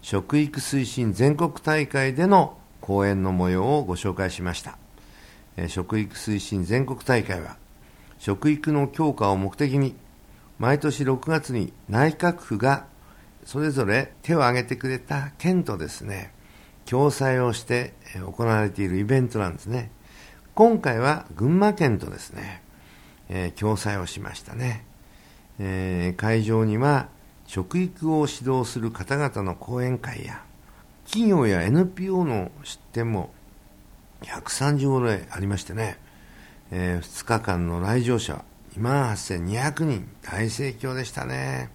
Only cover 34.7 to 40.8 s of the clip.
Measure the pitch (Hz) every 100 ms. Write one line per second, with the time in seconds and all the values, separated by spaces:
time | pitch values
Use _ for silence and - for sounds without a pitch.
34.7 | 147 139 131 120 101 85 - 98 98 -
35.7 | 98 113 - - - - - - - -
36.7 | 92 90 87 85 - - 113 113 90 85
37.7 | 87 95 120 120 120 90 71 - - -
38.7 | - 117 139 127 101 - 92 87 110 143
39.7 | 147 160 110 - - - 90 113 113 139
40.7 | 120